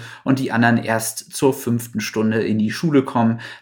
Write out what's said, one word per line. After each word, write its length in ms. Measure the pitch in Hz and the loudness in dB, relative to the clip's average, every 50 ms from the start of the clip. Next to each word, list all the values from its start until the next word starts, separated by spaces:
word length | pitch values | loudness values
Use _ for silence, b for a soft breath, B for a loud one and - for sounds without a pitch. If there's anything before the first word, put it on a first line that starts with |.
| B B B B B | B B B B B
und 160 | 131 131 131 | 0 0 0
die 100 | 131 - | 0 -2
anderen 260 | 113 117 120 117 117 | 0 2 4 4 4
erst 560 | 113 - 110 113 110 - - - - - - - | 2 2 0 -2 -2 -2 -4 -8 -10 -12 -12 -4
zur 180 | - 147 135 131 | 0 2 2 2
fünften 460 | - - 120 120 117 117 - - 110 | 2 0 -2 -2 -2 -4 -6 -6 -6
Stunde 420 | 107 - - 110 110 110 110 113 | -6 -4 -2 0 0 0 0 0
in 160 | - - 107 110 | 0 0 0 0
die 140 | 107 113 | 0 -2
Schule 320 | - - - 160 147 135 131 | -2 -2 0 2 4 4 2
kommen. 340 | - - 120 113 113 117 117 B B B B | 2 2 2 2 2 0 -2 B B B B